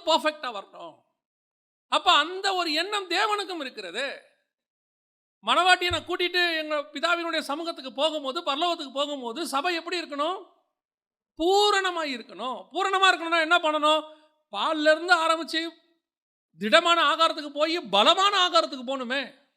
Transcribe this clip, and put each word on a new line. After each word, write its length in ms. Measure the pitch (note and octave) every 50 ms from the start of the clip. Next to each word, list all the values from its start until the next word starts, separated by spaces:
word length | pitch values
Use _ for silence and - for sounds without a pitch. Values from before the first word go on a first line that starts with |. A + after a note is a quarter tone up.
| -
பர்ஃபெக்டா 440 | D#4+ D#4+ D4 A#3+ D#4 D4+ D4+ D#4 B3+
வரணும். 440 | A3 G3 G3 - - F3+ F3 E3 C#3 _ _ _ _ _ _ _ _ _ _ _ _ _ _ _ _ _ _ _
அப்ப 160 | B3+ D#4 - F#4+
அந்த 360 | E4+ D4 D4+ E4 F#4 F#4+ F#4+ G4 G4
ஒரு 160 | F4+ F4 D#4+ D4
எண்ணம் 360 | D#4 F4 G4+ G#4+ G#4 F#4+ F4
தேவனுக்கும் 500 | F4+ F#4 G#4+ G#4+ G#4 G#4 G4 F#4+ F#4 D#4+
இருக்கிறது. 460 | C#4 B3+ B3 A3 F#3+ F3 E3+ A3+ C#4 C4 G3 - - _ _ _ _ _ _ _ _ _ _ _ _ _ _ _ _ _ _ _ _ _ _ _ -
மணவாட்டியை 480 | G#3+ C4 D#4 F4 F#4 F4+ F4+ F4 F4+
நான் 160 | F4 D#4 - -
கூட்டிட்டு 340 | F4 F4+ F4+ F4 F4 F4+ F4 F4 E4 D#4+
எங்க 200 | D#4 D4+ D4+ D4
பிதாவினுடைய 580 | C#4+ D4 - C#4+ D#4+ E4+ F4 E4+ E4+ E4+ E4 D#4
சமூகத்துக்கு 520 | - - C#4+ D#4 E4 E4+ E4 E4 C4 C4 G#3
போகும்போது, 480 | C4+ D4 D#4+ D#4 D4+ C#4 C4 B3+ E4+
பரலோகத்துக்கு 520 | F4 D4 C#4 C#4+ E4+ F4 E4+ E4+ D4+ C4+ A#3
போகும்போது 540 | C4+ D4 C#4+ D4 C4+ B3 A#3 A3+ D4+ E4+ A#3+
சபை 280 | C4+ C#4 D4+ F4+ F4
எப்படி 240 | E4 E4 E4+ F#4 F4
இருக்கணும்? 380 | D#4 - D4 C#4 D4 E4 F#4+ G4+ F4+ - _ _ _ _ _ _ _ _ _ _ _ _ _ _ _ _ _ -
பூரணமா 640 | D#4+ F4+ G4 G4+ G#4 G#4 G#4 G4 F#4+ F#4 F4+ E4 D#4 C#4+
இருக்கணும். 500 | C4 A3+ - - G3 F3 A3+ C4 B3 F#3+ F#3+ -
பூரணமா 380 | B3 E4+ G4 F#4+ F#4+ F#4+ F#4+ F#4+
இருக்கணும்னா 320 | F4+ D4+ E4 E4 E4+ E4
என்ன 180 | D#4 D#4 F4 F4
பண்ணணும்? 440 | F4 D#4 D4+ D4+ D4 D4+ D#4 D#4 D4+ - - - _ _ _ _ _ _ -
பால்ல 380 | G3 A3+ D4+ E4 D4+ D4+ D#4
இருந்து 220 | D#4 D#4+ E4+ F4+ F4+
ஆரம்பிச்சு 460 | E4 D#4+ E4 E4 E4 D#4+ - - D#4+ E4 E4 E4 _ _ _ _ _ _ _ _ _ _ _ _ _ _ _ _ D#3+
திடமான 380 | F#3+ A3 D4 E4 E4+ E4+ E4+ E4+ D#4
ஆகாரத்துக்கு 480 | C#4+ D#4+ D#4 E4 D#4+ D#4 D#4+ D4 D4 C#4+
போய் 240 | C#4+ D4+ E4 D#4+ F4 D#4 G3+
பலமான 440 | F#3+ G3 A3 D4 F4 F#4+ F#4+ G4+ G#4 F#4+
ஆகாரத்துக்கு 480 | F4+ F4 F4 E4 E4 - D4 C4 B3
போகணுமே. 360 | B3 C4+ C4+ B3 A3+ C4 C#4 B3+ G3 - _ _ _ _